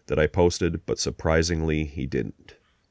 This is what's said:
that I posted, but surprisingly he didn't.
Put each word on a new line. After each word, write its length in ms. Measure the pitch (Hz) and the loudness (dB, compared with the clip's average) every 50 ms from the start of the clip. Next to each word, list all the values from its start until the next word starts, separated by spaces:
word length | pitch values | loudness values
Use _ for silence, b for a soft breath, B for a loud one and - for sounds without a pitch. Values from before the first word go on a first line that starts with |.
| b | b
that 140 | - - 78 | -2 2 2
I 80 | 78 | 2
posted, 580 | 76 - 92 87 87 - - 90 85 85 85 - | 2 4 4 4 4 4 0 -2 -2 -2 -4 -4
but 140 | - - - | -4 -4 -4
surprisingly 840 | - - - - - 82 80 82 82 87 85 80 80 80 78 78 78 | -4 -4 -6 -2 0 2 2 2 2 2 0 -2 0 0 0 0 -2
he 200 | 73 71 71 67 | -4 -6 -8 -6
didn't. 480 | 65 67 64 53 - - _ _ - - _ _ _ _ _ _ _ | -4 -4 -4 -4 -6 -10 _ _ -20 -20 _ _ _ _ _ _ _